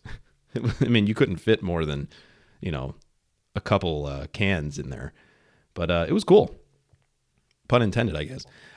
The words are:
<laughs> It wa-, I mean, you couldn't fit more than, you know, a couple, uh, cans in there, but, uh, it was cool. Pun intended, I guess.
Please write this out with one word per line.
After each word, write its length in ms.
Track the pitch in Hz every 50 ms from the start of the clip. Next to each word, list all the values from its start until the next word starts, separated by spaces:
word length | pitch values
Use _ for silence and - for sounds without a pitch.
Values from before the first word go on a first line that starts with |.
| -
<laughs> 40 | - - - - _ _ _ _ _ -
It 80 | 123
wa-, 100 | 120 113 - -
I 60 | 131 120
mean, 180 | 117 110 104
you 80 | 104 110
couldn't 240 | - 139 - 90 80
fit 240 | - 113 110 -
more 220 | - 87 85 82 80
than, 240 | 76 71 71 73 - - - - - _ _ _ _ _ -
you 100 | - 92
know, 240 | 76 65 67 67 - - _ _ _ _ _ _ _ _ _ _ -
a 40 | 104
couple, 460 | - - 107 95 92 85 78 73 71
uh, 200 | 71 69 69 73 -
cans 500 | - - 104 98 95 82 73 76 71 -
in 120 | - 67
there, 220 | 62 - 64 - - _ _ _ _ _ _ _ _ _ _ _
but, 180 | - 87 87 82
uh, 160 | 87 85 85 -
it 40 |
was 100 | 165 214 -
cool. 300 | - 185 214 - - - - - _ _ _ _ _ _ _ _ _ _ _ _ _ _ _ _ _ _ _ _
Pun 160 | - 120 123
intended, 320 | 113 98 92 117 117 98 78
I 100 | 76 76
guess. 200 | - 131 - - - - - - - -